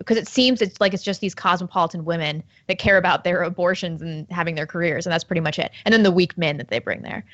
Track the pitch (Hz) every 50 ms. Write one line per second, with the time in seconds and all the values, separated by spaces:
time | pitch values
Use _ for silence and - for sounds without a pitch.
0 | - - 226 202 - - - 262 254 247 262 220 226 185 - - 208 196 185 185
1 | - 202 190 - - 190 - - - 185 175 175 180 175 - 185 170 165 - 170
2 | 160 165 170 165 156 151 151 156 - _ _ _ _ - 190 - - 208 196 190
3 | 180 185 165 - - 180 175 185 175 175 180 180 175 175 185 - 190 175 165 156
4 | 165 165 160 156 156 - 175 175 165 170 165 156 156 156 - 170 175 165 151 147
5 | 165 180 165 170 - - 185 165 160 156 - - - - - - - 220 226 226
6 | 214 190 175 185 180 - - 175 165 151 147 143 120 - 107 120 - - 90 -
7 | - - 98 - - _